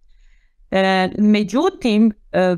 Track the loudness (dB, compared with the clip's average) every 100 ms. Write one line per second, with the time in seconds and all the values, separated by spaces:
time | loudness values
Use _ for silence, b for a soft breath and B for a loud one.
0 | _ _ -20 _ _ _ -6 -2 0 0
1 | -2 0 2 2 0 -2 -2 -2 -2 2
2 | 2 0 -6 -2 0